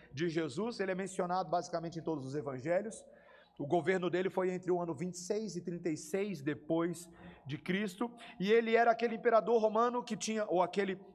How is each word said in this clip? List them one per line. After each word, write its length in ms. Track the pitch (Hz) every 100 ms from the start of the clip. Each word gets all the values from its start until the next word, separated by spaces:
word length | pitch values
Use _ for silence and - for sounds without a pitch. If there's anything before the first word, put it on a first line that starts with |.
| -
de 160 | 131 170
Jesus. 520 | 160 156 139 226 226
Ele 120 | 190
é 40 | 185
mencionado 540 | 190 190 180 185 180
basicamente 500 | 175 170 175 165 160
em 20 |
todos 240 | 160 151 131
os 80 |
evangelhos. 720 | 147 143 127 139 180 214 - - - - - - -
O 80 | 143
governo 420 | 170 160 190 175
dele 200 | 170 185
foi 200 | 190 185
entre 220 | 180 180
o 100 | 180
ano 140 | 175 135
vinte 200 | 180 175
e 40 |
seis 360 | - 214 220 165
e 60 |
trinta 280 | - 175 175
e 80 | 156
seis 440 | - 196 208 165
depois 680 | 139 147 - 165 170 170 - - - - 131
de 120 | 147
Cristo, 520 | - 185 214 - 240 - - -
e 120 | 190
ele 240 | 226 226 226
era 140 | 233
aquele 260 | 226 233 226
imperador 460 | 240 226 214 233
romano 420 | 214 214 240 240
que 140 | - 196
tinha, 280 | 208 220 208
ou 180 | 170
aquele 320 | 175 196 196 190 -